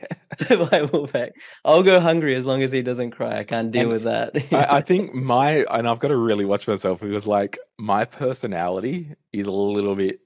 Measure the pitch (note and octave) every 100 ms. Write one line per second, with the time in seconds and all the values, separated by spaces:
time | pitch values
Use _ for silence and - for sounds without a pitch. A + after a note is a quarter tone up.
0 | - - - - - G#3 E3+ F3 D3 D3+
1 | C#3+ B2+ B2 - - - C#3 D#3 F#3+ F#3
2 | E3+ E3 D3+ B2+ C3 C3 C3+ C3 B2 B2
3 | A#2+ - A#2 A2 G#2+ A#2 A2+ A#2 A#2 A2+
4 | A2+ A2+ A#2 D3 C3 C3 C#3+ C#3+ - F#3
5 | F#3+ B2+ C3 B2 C#3+ D#3 - A#2 A#2 A#2
6 | D3 C3+ A2+ G#2 G2+ G2+ - G2+ F#2+ F2+
7 | G#2+ G#2 G#2 G2+ G2+ - - - G#2+ G2+
8 | A#2+ - C3 C3 A#2 F2 F2 F#2 A#2 F3+
9 | D3+ - _ G2+ G2+ F#2+ G2+ G#2 G2+ G2
10 | F#2+ -